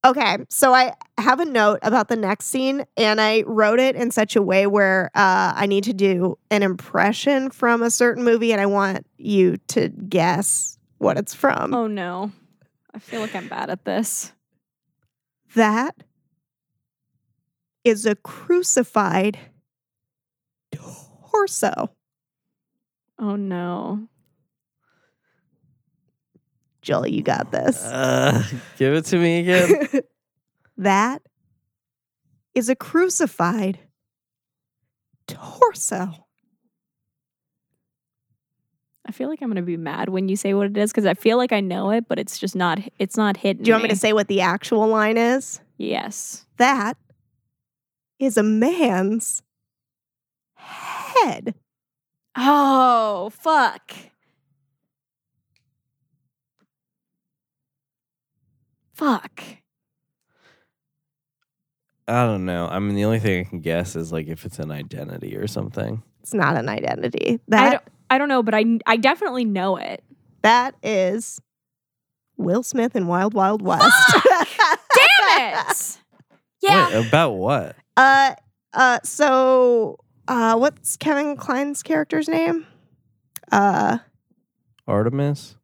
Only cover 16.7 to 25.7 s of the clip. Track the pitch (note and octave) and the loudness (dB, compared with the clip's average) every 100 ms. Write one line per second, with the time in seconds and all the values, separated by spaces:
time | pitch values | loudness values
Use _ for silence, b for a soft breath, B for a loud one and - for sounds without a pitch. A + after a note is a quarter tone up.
16.7 | _ _ _ _ _ _ _ _ _ _ | _ _ _ _ _ _ _ _ _ _
17.7 | _ A#3+ G#3+ A3 G#3 - - - F4 F4+ | _ 0 0 -2 -4 -8 -20 -2 0 2
18.7 | - A#3+ A3 G3 F#3+ G3+ G#3 - _ _ | -2 0 0 0 0 -2 -4 -20 _ _
19.7 | _ _ _ _ _ _ _ _ _ _ | _ _ _ _ _ _ _ _ _ _
20.7 | - - - - _ _ G#4+ G4 - G3+ | -18 -18 -20 -20 _ _ -2 -2 -2 -4
21.7 | - - _ _ _ _ _ _ _ _ | -4 -8 _ _ _ _ _ _ _ _
22.7 | _ _ _ _ - G#3+ G3+ G3 F3+ F3 | _ _ _ _ -8 -6 -4 -4 -6 -6
23.7 | F3+ - G#3 A3+ _ _ _ _ _ _ | -6 -6 -8 -10 _ _ _ _ _ _
24.7 | _ _ _ _ _ _ _ _ _ _ | _ _ _ _ _ _ _ _ _ _